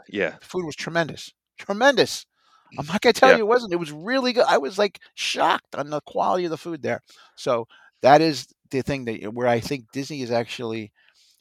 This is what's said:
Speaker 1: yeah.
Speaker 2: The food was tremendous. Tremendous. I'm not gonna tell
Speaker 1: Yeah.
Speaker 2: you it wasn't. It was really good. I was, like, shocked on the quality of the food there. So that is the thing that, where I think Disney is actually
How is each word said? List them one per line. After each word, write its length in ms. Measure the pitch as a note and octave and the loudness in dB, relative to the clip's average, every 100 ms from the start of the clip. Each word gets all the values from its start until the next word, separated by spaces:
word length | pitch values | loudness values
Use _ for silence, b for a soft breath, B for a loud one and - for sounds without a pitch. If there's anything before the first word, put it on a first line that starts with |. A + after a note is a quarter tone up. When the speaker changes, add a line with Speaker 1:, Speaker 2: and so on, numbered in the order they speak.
| - | -8
Speaker 1:
yeah. 300 | G2+ E2 - | -4 -4 -6
Speaker 2:
The 40 | - | -10
food 180 | F#3 D#3+ | -8 -8
was 100 | - | -8
tremendous. 580 | D#3+ E3 D3+ - - _ _ - | -4 -4 -4 -8 -18 _ _ -12
Tremendous. 680 | - G#3 C4+ A3+ C3+ - - b b b b - | -8 2 4 4 0 -4 -14 b b b b -12
I'm 80 | D3+ | -6
not 140 | G3 | 2
gonna 120 | B3 | 2
tell 160 | - C4 | 6 8
Speaker 1:
Yeah. 80 | A#3 | 8
Speaker 2:
you 60 | |
it 40 | G#3 | 4
wasn't. 260 | A#3+ A3 | 0 0
It 40 | F3 | -4
was 140 | D#3 | -4
really 420 | D3+ F#3+ C4+ B3 | -8 -4 -2 0
good. 120 | A#3 E3+ | 2 4
I 100 | A#3+ | 2
was, 200 | C4 F#3+ | 0 -2
like, 220 | G#3 - b | -2 -4 b
shocked 640 | - - - D#3+ - - - | -8 -6 0 0 0 -4 -10
on 140 | C#3+ | -8
the 120 | D3+ | -8
quality 440 | - - G3 F#3+ F3 | -6 -2 0 0 -4
of 60 | |
the 60 | D#3 | -8
food 240 | E3+ D#3 | -10 -8
there. 200 | A#2 A#2+ b b b - | -6 -6 b b b -8
So 320 | C#3+ A#2 A2+ b b _ | -4 -4 -4 b b _
that 200 | D3+ D3+ | 6 8
is 260 | D#3+ B2+ - _ _ | 6 -2 -10 _ _
the 100 | C3 | -6
thing 240 | C3+ C#3 A#2+ | -4 -6 -6
that, 280 | A2 G2+ | -8 -8
where 140 | A#2+ B2 | -2 0
I 120 | A#2 | 0
think 320 | - C#3 A2+ | 0 -8 -8
Disney 300 | C3+ C#3 D3 | -10 -8 -8
is 100 | A#2+ | -2
actually 600 | A#2 A#2 - A#2 A2+ G#2 b b b b _ | -2 -2 -8 -8 -8 -10 b b b b _